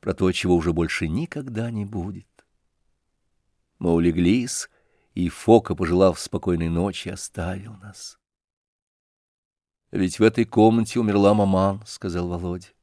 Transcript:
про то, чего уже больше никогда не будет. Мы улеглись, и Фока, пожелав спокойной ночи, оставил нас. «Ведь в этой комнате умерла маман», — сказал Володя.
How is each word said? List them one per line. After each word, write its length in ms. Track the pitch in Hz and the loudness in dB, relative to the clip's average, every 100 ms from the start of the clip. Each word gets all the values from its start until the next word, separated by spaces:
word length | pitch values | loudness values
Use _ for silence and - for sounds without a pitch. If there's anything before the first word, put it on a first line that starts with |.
про 140 | - | -6
то, 180 | - 95 | -2 0
чего 240 | 90 92 87 | 0 0 2
уже 160 | 82 | 2
больше 340 | 82 82 - 82 | -2 -2 -4 -4
никогда 640 | 87 165 - 135 110 117 | -4 -6 -10 -10 -8 -6
не 140 | 113 | -6
будет. 600 | 101 107 90 101 - _ _ _ _ _ _ _ _ _ _ _ _ _ _ _ | -8 -8 -8 -10 -18 _ _ _ _ _ _ _ _ _ _ _ _ _ _ _
Мы 140 | 87 | 0
улеглись, 800 | 85 85 82 87 113 123 - - _ _ _ _ | 2 2 2 2 2 -2 -8 -10 _ _ _ _
и 160 | - 87 | -6 -6
Фока, 460 | - - 113 110 | -4 6 6 6
пожелав 440 | 85 90 87 95 82 | -4 0 4 4 2
спокойной 520 | - 87 95 87 82 | -8 -6 -2 -2 -2
ночи, 400 | 82 98 90 - | -2 -2 -6 -12
оставил 640 | - - - 87 95 104 104 | -12 -12 -8 -8 -8 -12 -18
нас. 360 | 101 98 - - _ _ _ _ _ _ _ _ _ _ _ _ _ _ _ _ _ | -20 -20 -20 -20 _ _ _ _ _ _ _ _ _ _ _ _ _ _ _ _ _
«Ведь 260 | 98 92 - | -4 -4 4
в 40 | |
этой 240 | 110 110 113 | 2 4 0
комнате 520 | - 110 113 110 - | 6 6 6 0 -2
умерла 360 | 110 101 101 | 0 4 4
маман», — 480 | 107 101 95 98 98 - | 4 4 2 2 -2 -10
сказал 420 | - 98 87 87 | -10 -8 -6 -4
Володя. 400 | 87 87 90 87 _ | -6 -6 -8 -10 _